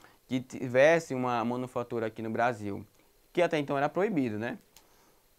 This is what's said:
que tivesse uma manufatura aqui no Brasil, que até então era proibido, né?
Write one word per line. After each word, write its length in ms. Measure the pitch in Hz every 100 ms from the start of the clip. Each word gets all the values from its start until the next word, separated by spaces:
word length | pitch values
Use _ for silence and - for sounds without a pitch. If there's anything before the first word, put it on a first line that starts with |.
| - _ -
que 140 | 127
tivesse 720 | 123 - 131 123 147 165 165
uma 320 | 127 123 120 113
manufatura 640 | 123 127 123 120 120 113
aqui 140 | 110
no 80 | 113
Brasil, 560 | 113 117 113 104 98 104 _ _ _ _
que 100 | -
até 180 | 170 160
então 180 | 139 143
era 100 | 143
proibido, 520 | 170 202 160 127 104
né? 180 | 113 - _ - _ _ _ _ _